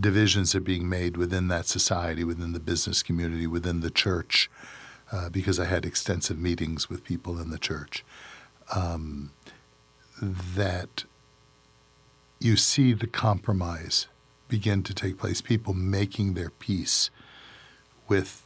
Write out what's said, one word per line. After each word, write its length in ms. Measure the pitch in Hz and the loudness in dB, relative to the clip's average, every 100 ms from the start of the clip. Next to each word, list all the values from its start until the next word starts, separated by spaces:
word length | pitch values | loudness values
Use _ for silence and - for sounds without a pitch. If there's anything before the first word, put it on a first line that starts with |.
divisions 540 | 104 98 107 98 90 | 4 6 6 4 2
are 60 | 98 | 2
being 280 | 92 90 87 | 0 0 0
made 280 | 90 90 87 | 0 0 0
within 320 | 87 92 90 | 0 2 2
that 180 | 85 82 | 0 0
society, 580 | - - 90 85 80 | 0 2 2 0 -2
within 280 | 85 85 85 | -2 -2 -4
the 80 | 85 | -4
business 420 | 80 87 - 90 | -2 -2 0 -2
community, 440 | - 85 85 82 82 | 0 0 0 -2 -2
within 340 | 85 87 85 | -2 -2 -2
the 100 | 80 | -2
church, 580 | - - 90 - - - - - - - - - | 0 0 0 0 0 0 -6 -20 -18 -20 -20 -8
uh, 180 | 98 87 | -6 -4
because 300 | 90 95 87 | -2 0 0
I 80 | 85 | 2
had 180 | 90 | 0
extensive 540 | 82 - - 87 - 80 | 0 -4 -2 -2 -2 -2
meetings 500 | 87 85 80 78 - | 0 0 -2 -4 -6
with 160 | 87 | -8
people 360 | - 85 92 85 | -6 -6 -4 -6
in 100 | 80 | -6
the 80 | 78 | -6
church, 460 | - 76 71 - - - - - - _ - | -4 -6 -8 -12 -14 -20 -20 -20 -20 _ -6
um, 580 | 95 87 82 80 71 71 - - - _ _ _ _ - - | -2 0 -2 -6 -6 -10 -12 -20 -20 _ _ _ _ -20 -6
that 840 | 101 92 90 90 98 90 - - - _ _ _ _ _ _ _ _ _ - _ _ - | -4 -4 -4 0 0 0 -4 -10 -12 _ _ _ _ _ _ _ _ _ -20 _ _ 0
you 180 | 113 107 | 4 6
see 360 | - - 127 | 6 6 6
the 140 | 113 113 | 6 0
compromise 1000 | - 113 98 - 95 87 82 82 - - _ _ _ - | 2 2 2 2 0 0 -4 -2 -2 -2 _ _ _ -4
begin 340 | 113 107 98 | 0 2 2
to 120 | 90 | 0
take 240 | 95 98 92 | -4 -4 -4
place, 220 | 98 101 | -4 -2
people 340 | - 113 113 | 0 0 2
making 600 | 92 92 98 101 - 101 | 0 2 2 0 0 0
their 160 | 90 82 | 0 -4
peace 600 | - - 95 - - - - - - - - - - - - - | -8 -2 -2 0 0 0 -6 -20 -20 -20 -20 -20 -20 -20 -10 0
with 360 | 101 90 - | 2 2 -8